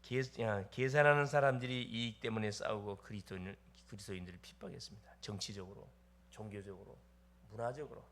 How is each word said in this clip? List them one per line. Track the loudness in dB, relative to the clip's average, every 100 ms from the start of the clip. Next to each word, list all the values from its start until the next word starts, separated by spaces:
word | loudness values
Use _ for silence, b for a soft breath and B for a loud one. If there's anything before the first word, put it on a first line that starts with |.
계-, | -2 -2 -2 -2
야, | 0 0 -2
계산하는 | 0 4 8 10 8 6
사람들이 | 6 6 4 0 -2
이익 | -2 -2 -2 -2
때문에 | -2 0 0
싸우고 | 0 -2 -2 -4 -8
그리스도인을, | -8 -10 -8 -8 -8 -10 -18 -20 -16
그리스도인들을 | -14 -8 -6 -8 -12
핍박했습니다. | -16 -14 -12 -12 -12 -16 -20 -14
정치적으로, | -10 -6 -6 -8 -10 -14 -18 -20 -20 -20 -20
종교적으로, | -12 -10 -10 -10 -12 -14 -20 -20 -20 -20 -20 -16
문화적으로. | -2 -2 -2 -8 -12 -18